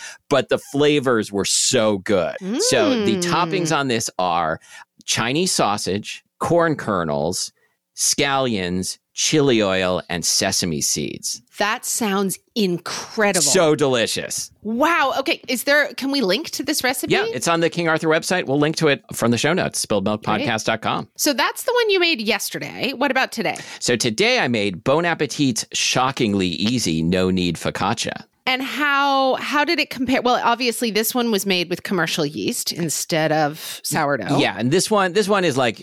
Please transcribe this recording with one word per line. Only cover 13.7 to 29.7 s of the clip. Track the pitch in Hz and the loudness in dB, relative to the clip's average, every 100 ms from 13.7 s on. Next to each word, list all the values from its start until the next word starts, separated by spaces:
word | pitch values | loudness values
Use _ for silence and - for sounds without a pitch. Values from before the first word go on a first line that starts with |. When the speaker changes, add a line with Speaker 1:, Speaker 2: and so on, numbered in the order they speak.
Speaker 1:
delicious. | 151 143 127 107 - 76 - - - | 4 2 2 0 -2 -6 -8 -10 -10
Speaker 2:
Wow. | 208 226 302 339 277 254 | -6 0 2 2 2 0
Okay. | 269 262 - | -2 -4 -4
Is | 247 | -4
there, | - 294 285 | 2 2 2
can | - 269 | -2 -2
we | 277 | 0
link | 196 208 320 | 2 0 -2
to | - | -6
this | 285 320 | -4 -2
recipe? | 254 269 330 | -2 -2 0
Speaker 1:
Yeah, | 226 453 | 0 0
it's | 440 170 | -2 0
on | 165 | 2
the | 165 | 0
King | 165 170 | 0 0
Arthur | 160 160 | 2 2
website. | 160 - 180 - | 0 0 -2 0
We'll | 139 | 2
link | 147 160 | 2 2
to | 160 | 2
it | 135 - | 2 -2
from | - 117 | -2 0
the | 120 | 2
show | 143 | 2
notes, | 180 107 - | 0 0 -4
spilled | - 104 | -2 0
milk | 98 107 | 0 -2
podcast | - 107 277 110 | -2 -2 0 -2
dot | - 113 | 0 -2
com. | 107 - 214 - | -2 -4 -6 -4
Speaker 2:
So | - | -2
that's | 247 339 466 | 0 -2 -2
the | - | 0
one | 480 453 | 2 2
you | 381 | 2
made | 349 311 | 2 0
yesterday. | 214 208 - 160 143 92 202 | 0 -2 -4 -8 -10 -6 -6
What | 262 285 | -2 0
about | 262 233 | 0 -2
today? | - 175 120 - - | -2 -4 -4 -10 -6
Speaker 1:
So | - 123 | -2 0
today | 123 107 220 254 | 0 2 2 2
I | 156 | 2
made | 117 101 90 | 0 0 -2
Bon | - 147 | 0 2
Appetit's | 175 160 151 - 139 117 - | 2 0 -2 0 0 0 -4
shockingly | - - 131 127 131 117 101 92 | -4 0 2 0 2 0 2 0
easy | 85 104 127 101 80 | 0 0 0 0 0
no-knead | 82 90 92 92 90 82 | 2 2 2 2 0 0
focaccia. | 85 - 95 117 - - - _ | -4 -2 -2 -2 -4 -8 -14 _
Speaker 2:
And | - 262 | -4 -2
how, | 262 220 294 277 277 269 269 247 | -4 -2 0 2 2 2 2 0
how | 226 277 | 0 0
did | 294 | 2